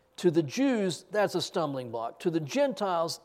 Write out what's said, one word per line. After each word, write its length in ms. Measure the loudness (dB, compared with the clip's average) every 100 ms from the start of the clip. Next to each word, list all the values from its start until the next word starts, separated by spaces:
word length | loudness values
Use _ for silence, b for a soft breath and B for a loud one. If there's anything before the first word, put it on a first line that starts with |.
| b 0
To 120 | 2
the 140 | 4
Jews, 600 | 0 2 2 2 0 -4 -4
that's 240 | 0 0
a 80 | 0
stumbling 480 | -4 -2 -2 -4 -6
block. 300 | -6 -6 -4
To 100 | -2
the 100 | -2
Gentiles, 800 | -2 0 0 0 -2 0 -2 -6